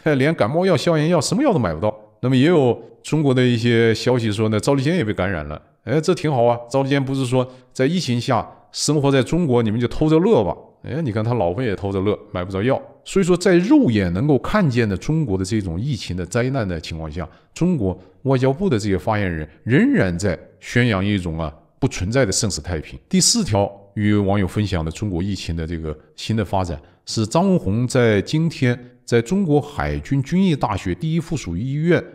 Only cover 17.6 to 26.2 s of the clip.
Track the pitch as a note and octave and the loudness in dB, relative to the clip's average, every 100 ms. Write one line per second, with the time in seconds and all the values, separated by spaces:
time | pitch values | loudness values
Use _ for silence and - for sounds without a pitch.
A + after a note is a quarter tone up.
17.6 | F3 E3 F#2+ F2 - _ B2+ C3+ C3 C#3 | -2 0 -2 -4 -10 _ -2 2 2 0
18.6 | G3+ A2+ G#2 F#2 A2 G#2+ F#2+ D#2+ D2+ - | 0 0 0 -2 0 -2 -2 -4 -8 -10
19.6 | G#2+ C3+ B3+ A#3+ G2 E2+ G2+ D#2+ - _ | 0 2 4 2 0 0 -2 -4 -8 _
20.6 | - A#2+ B2 A2 G2+ G2+ F2 D#2+ D#2 - | -4 0 2 2 0 -2 -2 -6 -6 -8
21.6 | _ - G2 - F#2 B2 A#2 F#2 A2 E2+ | _ -4 -4 -2 -2 0 2 0 -2 -4
22.6 | D2+ E2 - C2 _ F#3 - A#3 E3+ G2+ | -6 -8 -8 -16 _ 0 2 2 0 2
23.6 | G2+ - - - G#2 G#2 G2 G2+ F2+ - | 0 -4 -12 -2 2 2 2 0 0 -2
24.6 | G#2 F2+ D#2+ - G#2+ E2 G2 F#2+ - E2 | -2 -2 -4 -4 -4 -4 -4 -6 -6 -6
25.6 | D#2+ E2 D#2+ D2+ _ - | -4 -6 -8 -10 _ -12